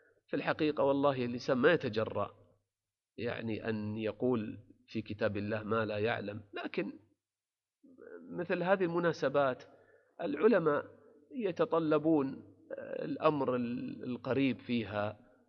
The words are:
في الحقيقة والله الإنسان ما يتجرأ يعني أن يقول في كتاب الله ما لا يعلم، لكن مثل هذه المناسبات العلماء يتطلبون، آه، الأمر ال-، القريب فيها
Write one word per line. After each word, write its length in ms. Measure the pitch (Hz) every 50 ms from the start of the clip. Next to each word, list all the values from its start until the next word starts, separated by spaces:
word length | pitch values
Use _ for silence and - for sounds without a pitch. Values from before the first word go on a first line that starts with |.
| _ _ _ _ _
في 100 | - -
الحقيقة 480 | 143 - 165 139 - 160 151 147 - 139
والله 400 | 139 139 139 139 143 135 131 120
الإنسان 340 | 123 120 120 - - 135 123
ما 140 | 127 165
يتجرأ 640 | 170 151 - 123 104 110 110 - - 104 101 - - - - _ _ _ _ _ _ _ _ _ _ _ _ _ _
يعني 520 | - 110 120 120 - 117 113 107 - - 113
أن 280 | 110 107 107 104 107
يقول 640 | 110 110 104 98 - 127 123 123 113 107 113 - - - - - _ _
في 160 | - - 113
كتاب 340 | - - 104 101 117 107 98
الله 260 | 101 101 104 110 107
ما 220 | 107 101 110 113 110
لا 140 | 104 107 104
يعلم، 420 | 104 117 113 110 104 101 107 107 - -
لكن 400 | - 349 339 - - 190 165 - - - _ _ _ _ _ _ _ _ _ _ _ _ _ _ _ _ _ - - - - - - -
مثل 420 | - - 170 170 175 170 185 175
هذه 220 | 170 180 202 190 185
المناسبات 760 | 165 170 175 175 170 156 - 151 131 143 143 139 131 123 - - - - - - _ _ _ _ _ _ -
العلماء 680 | 175 - 147 - 175 226 226 180 165 147 147 135 - - - - - - - - - -
يتطلبون، 1120 | 302 254 220 185 170 - 160 160 160 165 165 151 156 151 147 160 160 147 135 135 - - - - - - - -
آه، 320 | - - 117 - - - -
الأمر 520 | - 139 - - 156 151 143 135 123 127
ال-، 480 | 123 120 117 120 139 135 127 - - -
القريب 540 | 127 123 117 - 131 120 135 139 131 117 -
فيها 600 | - - 120 117 107 98 107 104 104 104 104 - - - _ _ _